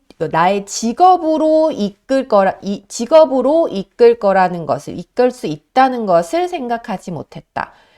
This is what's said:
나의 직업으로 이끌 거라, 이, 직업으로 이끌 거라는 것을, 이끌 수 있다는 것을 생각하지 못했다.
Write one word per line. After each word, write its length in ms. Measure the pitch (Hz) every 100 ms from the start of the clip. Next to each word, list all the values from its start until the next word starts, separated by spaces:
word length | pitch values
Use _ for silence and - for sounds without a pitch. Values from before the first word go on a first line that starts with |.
| _ _
나의 480 | 156 160 175 202 202
직업으로 1080 | - 226 233 359 359 311 311 311 311 311
이끌 560 | 262 202 - _ 269 254
거라, 300 | 208 190 -
이, 220 | 190 202 -
직업으로 800 | - 233 320 311 269 247 320 320
이끌 500 | 196 185 - 233 233
거라는 480 | 202 190 185 175 147
것을, 320 | 131 151 160
이끌 320 | 175 - 247
수 160 | 247 165
있다는 600 | 151 _ 254 262 247 214
것을 420 | 170 - 330 359
생각하지 640 | 359 240 233 233 190 -
못했다. 600 | 156 - 151 - - - _ _